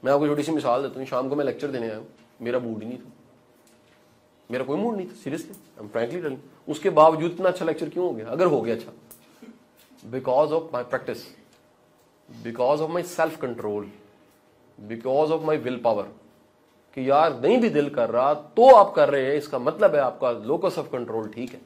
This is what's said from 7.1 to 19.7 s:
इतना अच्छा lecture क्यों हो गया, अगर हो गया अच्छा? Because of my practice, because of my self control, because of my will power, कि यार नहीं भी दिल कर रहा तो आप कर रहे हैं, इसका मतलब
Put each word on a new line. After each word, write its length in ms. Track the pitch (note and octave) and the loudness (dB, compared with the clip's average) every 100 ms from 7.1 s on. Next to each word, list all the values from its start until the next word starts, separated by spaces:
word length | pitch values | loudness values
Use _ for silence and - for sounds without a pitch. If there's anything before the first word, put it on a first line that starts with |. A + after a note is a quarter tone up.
| D#3+ E3+ | 6 -4
इतना 160 | E3+ F#3+ | 0 -2
अच्छा 160 | F3 | 0
lecture 240 | E3 D#3 D#3 | -4 -4 -6
क्यों 180 | F3 F3+ | -4 -4
हो 60 | |
गया, 140 | A#2+ A2+ | -4 -8
अगर 200 | C#3 F3+ | 0 2
हो 160 | C#3+ | 2
गया 120 | A2+ | 0
अच्छा? 180 | A2 - - - - _ _ - - _ _ _ _ A2 | -6 -8 -20 -20 -20 _ _ -20 -20 _ _ _ _ -10
Because 400 | B2+ C3 B2+ D3+ | -8 0 2 2
of 100 | D#3 D#3+ | 0 -2
my 100 | B2 B2 | -8 -4
practice, 260 | C3 B2 A#2+ - - _ _ _ _ _ _ _ _ _ A#2 A2+ | -6 -6 -10 -12 -20 _ _ _ _ _ _ _ _ _ -16 -14
because 340 | A#2 B2 D3 | -2 0 0
of 160 | D#3 F3 | -2 -4
my 200 | F3 - | -6 -2
self 240 | D#3+ - | -2 -2
control, 400 | C3+ A#2 G#2+ G#2 G2+ - - _ _ _ _ _ _ - G#2 | -10 -6 -6 -6 -8 -18 -20 _ _ _ _ _ _ -20 -14
because 380 | A2+ B2+ C3+ D#3 | -10 -2 0 2
of 80 | D#3+ D3+ | 0 0
my 120 | D#3 B2 | -2 -2
will 140 | B2+ | -2
power, 240 | A#2+ G#2 G2 - _ _ _ _ _ _ _ | 0 0 -4 -14 _ _ _ _ _ _ _
कि 160 | - B2+ | -8 2
यार 300 | C#3 E3 B2+ | 4 4 2
नहीं 180 | C3+ B3 | 2 4
भी 100 | A#3 | 4
दिल 220 | D3 C#3+ | 2 0
कर 200 | - A2+ | 0 0
रहा 240 | A2+ C3+ | 2 0
तो 400 | D3 - - B3+ | 0 -4 6 10
आप 200 | A#3+ G3 | 10 10
कर 140 | - C#3+ | 4 2
रहे 180 | C#3 C3 | 2 0
हैं, 80 | |
इसका 240 | D3 C#3+ C3+ | -2 -4 -4
मतलब 360 | B2 | -4